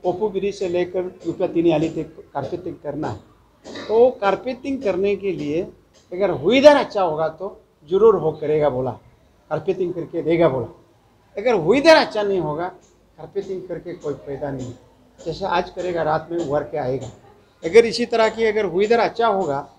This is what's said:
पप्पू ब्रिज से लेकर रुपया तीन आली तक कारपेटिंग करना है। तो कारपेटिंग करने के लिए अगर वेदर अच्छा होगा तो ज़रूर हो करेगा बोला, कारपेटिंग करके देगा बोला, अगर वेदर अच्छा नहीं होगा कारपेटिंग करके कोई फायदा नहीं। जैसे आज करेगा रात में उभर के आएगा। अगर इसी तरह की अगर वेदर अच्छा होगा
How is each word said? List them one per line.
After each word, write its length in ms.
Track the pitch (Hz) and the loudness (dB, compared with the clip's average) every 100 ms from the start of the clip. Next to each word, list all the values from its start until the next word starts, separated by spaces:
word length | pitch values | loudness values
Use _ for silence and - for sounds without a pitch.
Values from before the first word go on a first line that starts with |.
पप्पू 240 | 180 180 214 | -4 -2 -2
ब्रिज 260 | 190 196 190 | -2 -4 -4
से 120 | 185 | -2
लेकर 340 | 175 180 185 180 - 165 | -2 -2 -4 -6 -8 -8
रुपया 220 | - 160 | -4 -2
तीन 240 | 170 165 | 2 2
आली 160 | 151 160 | 2 0
तक 340 | 165 156 - - | -4 -10 -14 -12
कारपेटिंग 420 | 143 135 170 170 147 | -8 -8 -8 -10 -12
करना 260 | 147 139 147 | -10 -8 -8
है। 200 | 104 - _ _ _ - - - | -8 -14 _ _ _ -18 -16 -2
तो 220 | 214 254 254 | 4 4 4
कारपेटिंग 600 | 196 196 254 247 277 269 | -2 0 -4 -8 -6 -4
करने 320 | 202 180 202 196 | -2 0 0 -2
के 160 | 196 | -4
लिए 300 | 165 147 156 208 - _ _ _ | -4 -4 -4 -4 -12 _ _ _
अगर 200 | 175 196 151 | -4 -2 0
वेदर 340 | 147 262 285 285 | 2 8 8 8
अच्छा 260 | 226 208 | 2 -2
होगा 260 | 180 156 160 | -2 0 -4
तो 200 | - 196 - _ _ 147 | -4 -12 -14 _ _ -2
ज़रूर 260 | 190 220 190 | 6 6 6
हो 160 | 156 | 2
करेगा 380 | - 147 156 147 | -2 0 2 2
बोला, 220 | 127 131 107 - _ _ _ _ | 0 -4 -6 -16 _ _ _ _
कारपेटिंग 420 | 151 190 180 180 | -6 -4 -2 -2
करके 280 | 165 151 170 | -4 -6 -6
देगा 260 | 151 165 165 | 0 4 4
बोला, 180 | 131 113 - _ _ _ _ _ - | 2 -6 -12 _ _ _ _ _ -4
अगर 200 | 226 220 | 0 0
वेदर 340 | 156 254 302 311 | 4 4 8 6
अच्छा 280 | 240 214 | 6 -2
नहीं 160 | 208 196 | -2 -2
होगा 280 | 156 151 180 - _ _ _ _ | -2 -4 -8 -10 _ _ _ _
कारपेटिंग 440 | 156 202 196 185 - | -10 -10 -8 -10 -8
करके 260 | 165 175 | -10 -10
कोई 200 | 156 151 143 | -10 -8 -8
फायदा 360 | - 139 147 | -10 -8 -8
नहीं। 200 | 135 123 117 - _ _ _ | -8 -10 -14 -20 _ _ _
जैसे 260 | 170 160 190 | -10 -8 -2
आज 220 | 175 185 | -2 -2
करेगा 340 | - 180 170 | -6 -6 -2
रात 240 | 151 156 160 | -2 -2 -4
में 60 | 170 | -6
उभर 240 | 156 147 | -2 -4
के 140 | 147 151 | -4 -6
आएगा। 340 | 127 131 120 - - - _ _ | -4 -6 -8 -18 -20 -20 _ _
अगर 220 | 165 202 226 | 4 4 4
इसी 200 | 208 233 | 0 -2
तरह 240 | 226 220 | 2 0
की 160 | 220 226 | 2 -2
अगर 200 | 208 202 | 0 -2
वेदर 320 | 165 208 233 | 0 2 2
अच्छा 280 | 196 - 226 | 0 0 0
होगा 340 | 196 175 139 147 | 0 -2 -4 -8